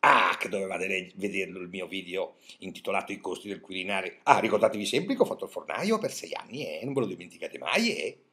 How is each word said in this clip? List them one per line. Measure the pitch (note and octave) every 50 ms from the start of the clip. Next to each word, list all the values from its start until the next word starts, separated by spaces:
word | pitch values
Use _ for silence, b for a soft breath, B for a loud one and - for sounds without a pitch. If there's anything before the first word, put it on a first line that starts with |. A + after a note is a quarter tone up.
Ah, | D3 D3 C#3+ A#2+ F#2+ F2+ F2
che | - - -
dovevate | F2+ G2 G2 F#2+ F#2 E2+ F#2
le-, | F#2+ G2 F#2+ F#2 F2+ -
vederlo | G2 F#2+ G#2 G2 G2 F#2+ F2 F2+ F#2+
il | F2+ F2
mio | F2+ F#2+ F#2
video | E2 F#2+ G2 F#2 F2 F2+ F#2+ F#2 - - B B B B B
intitolato | - F#2 E2+ - - - G2 G2 - - G2+
I | -
costi | - F#2+ F2 - -
del | G#2 G2 F2
Quirinale. | - - F#2 F#2+ F#2 F#2+ G2+ F#2+ F#2 F#2 - - _
Ah, | - C3+ -
ricordatevi | G#2+ A2 G2 G#2 A2+ G#2+ - G#2 G#2
sempre | - - C3+ F3+ G3+ C4+
che | -
ho | -
fatto | - - - -
il | F#2+
fornaio | - F2 D#2+ - D2+ G#2+ D#3+ G3+ A3+
per | G#3 - C#3
sei | - - - D#2+ -
anni, | - - - A2 C#3 C#3+
eh? | F2 D2+ D#2 G#2+
Non | C3+ C#3
ve | C3+
lo | A#2+
dimenticate | G2+ - - F2+ F2 - - - - -
mai, | - B1+ D2+ A#2 F#3+ A3+ A#3 -
eh? | D2+ D2+ G#2+ C3+ - _ _